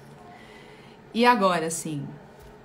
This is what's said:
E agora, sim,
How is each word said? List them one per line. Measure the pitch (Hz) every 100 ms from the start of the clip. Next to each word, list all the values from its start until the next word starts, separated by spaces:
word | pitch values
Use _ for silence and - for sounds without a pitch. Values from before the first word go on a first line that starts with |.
| - - - - - - - - - - -
E | 226
agora, | 240 240 190 170 160
sim, | 165 170 151 139 - - - - -